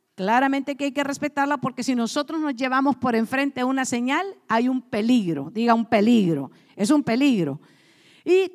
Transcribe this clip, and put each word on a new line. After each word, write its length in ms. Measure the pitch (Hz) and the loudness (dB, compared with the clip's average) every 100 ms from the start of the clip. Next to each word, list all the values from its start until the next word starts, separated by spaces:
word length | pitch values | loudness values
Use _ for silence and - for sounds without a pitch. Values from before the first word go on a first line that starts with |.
| _ - | _ -8
claramente 600 | 190 233 269 277 269 269 | 0 2 2 0 -4 -6
que 100 | 285 | -4
hay 60 | |
que 120 | 262 | -4
respetarla, 540 | 277 277 294 294 277 285 | -6 -4 -6 -2 -2 -2
porque 260 | 262 247 | -4 -6
si 120 | 254 247 | -2 -2
nosotros 440 | 226 294 294 320 | 0 -2 -4 -4
nos 160 | 311 233 | -4 -2
llevamos 400 | 262 254 277 - | -2 0 2 0
por 180 | 254 226 | 0 0
enfrente 480 | 226 262 277 262 | 0 -2 -2 -2
una 200 | 254 269 | -2 -2
señal, 420 | 254 240 247 294 392 - - | -2 -2 -2 -2 -4 -10 -2
hay 220 | 226 254 | 0 0
un 120 | 262 | -2
peligro. 680 | - 262 226 247 185 147 143 | -4 -4 2 2 2 -4 -6
Diga, 220 | 214 233 | -2 2
un 120 | 233 226 | 2 2
peligro. 640 | 226 214 240 180 151 135 _ _ - | 2 4 4 4 0 -4 _ _ -4
Es 160 | 202 | 2
un 120 | 302 | 2
peligro. 560 | 285 233 285 226 156 135 _ _ _ _ _ _ - | 2 0 2 2 0 -4 _ _ _ _ _ _ 0
Y 220 | 370 381 | 2 2